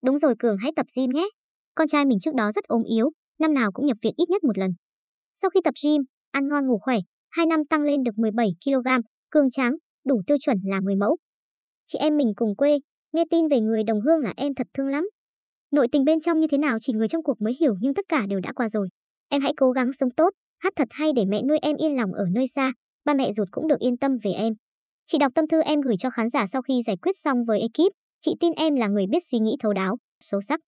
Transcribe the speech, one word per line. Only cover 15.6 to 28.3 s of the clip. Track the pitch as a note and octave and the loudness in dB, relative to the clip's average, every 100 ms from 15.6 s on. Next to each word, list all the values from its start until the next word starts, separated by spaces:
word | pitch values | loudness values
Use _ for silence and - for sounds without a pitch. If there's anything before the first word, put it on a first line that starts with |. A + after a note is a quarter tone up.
| _ | _
Nội | C#4+ B3 | 0 2
tình | D4 | 2
bên | C4+ D#4+ | 2 2
trong | D#4 E4 | 2 0
như | D#4 | 2
thế | C#4+ | 0
nào | D4 A3 | 0 -2
chỉ | - | -2
người | A3 A3 | -2 -2
trong | E4 | -2
cuộc | D#4 B3+ | -4 -2
mới | G#3 C4 | -2 0
hiểu | D#4+ G3 | 0 0
nhưng | A#3+ | -2
tất | C#4+ G4 | -4 -2
cả | D#4 G3 | -2 -2
đều | G3 | -4
đã | F#3+ | -6
qua | - A3+ | -4 -4
rồi. | G#3+ F#3+ _ _ _ _ | -2 -4 _ _ _ _
Em | C#4+ | -2
hãy | C4+ - | -2 2
cố | B3+ | 0
gắng | B3+ B3 | 2 -2
sống | C4+ B3+ - | 0 -4 2
tốt, | E4 - _ _ | 0 0 _ _
hát | F#4+ - | -6 -2
thật | D4+ | -4
hay | - D#4 C4 | -2 0 0
để | G3 | 0
mẹ | G3+ | 0
nuôi | C4 D4+ | 0 0
em | D4 D4+ | 0 0
yên | D#4 C#4 | 0 0
lòng | G#3+ | -2
ở | - F#3+ | -2 -2
nơi | F#3+ C4 | 0 -2
xa, | - C4+ B3+ _ _ - | 0 -2 -4 _ _ -2
ba | |
mẹ | C#4+ C4 | 0 0
ruột | - G3 | -2 -4
cũng | - D#4 | -4 -2
được | A#3+ | 0
yên | A#3 B3 | 0 0
tâm | C#4 C4 | -2 -2
về | G3+ | -2
em. | F3+ A3 A3 _ _ _ _ - | -2 -2 -4 _ _ _ _ -4
Chị | D#4 | 0
đọc | C#4 C#4 | 2 2
tâm | D#4 | 2
thư | D#4+ | 2
em | - D4+ | 2 0
gửi | C4+ G3 | 2 0
cho | B3+ | -2
khán | B3+ A3+ | -2 -2
giả | C4+ G3+ | 0 -2
sau | C4+ | -2
khi | B3+ B3+ A#3 | -2 -2 0
giải | F#3 | -2
quyết | E4+ G4 | -2 -2
xong | D4+ B3+ A#3 | 0 0 0
với | G#3+ | 0
ekip, | A3+ - F4 - _ _ | 0 2 0 0 _ _
chị | - | -4